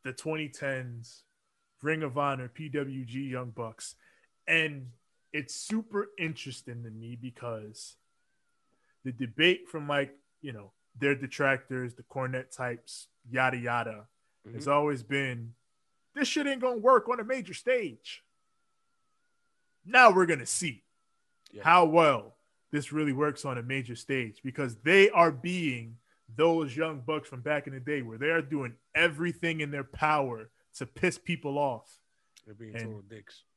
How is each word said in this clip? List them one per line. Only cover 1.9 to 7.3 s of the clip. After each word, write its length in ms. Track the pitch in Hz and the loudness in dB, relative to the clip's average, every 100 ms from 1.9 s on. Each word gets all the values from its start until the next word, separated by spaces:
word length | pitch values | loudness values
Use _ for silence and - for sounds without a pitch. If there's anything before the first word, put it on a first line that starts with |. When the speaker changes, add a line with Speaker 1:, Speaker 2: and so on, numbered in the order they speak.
| 160 | -2
Speaker 1:
of 140 | 151 131 | -2 0
Honor, 300 | 143 135 123 | 0 -2 -8
P 200 | - 156 | -12 -6
W 340 | 143 139 135 123 | -6 -4 -8 -8
G 160 | 127 | -8
Young 260 | 139 127 123 | -6 -8 -8
Bucks. 440 | 113 113 113 - - _ _ _ _ - | -10 -10 -10 -18 -18 _ _ _ _ 0
And 440 | 160 160 143 127 - _ _ _ | 0 0 -4 -14 -18 _ _ _
it's 240 | 151 131 - | -8 -8 -12
super 560 | - 220 226 202 202 - | -6 -6 -4 -6 -6 -6
interesting 640 | 165 - 135 120 - 120 | -6 -6 -12 -14 -14 -12
to 80 | 117 | -12
me 240 | 110 113 120 | -14 -14 -12
because 800 | 127 | -14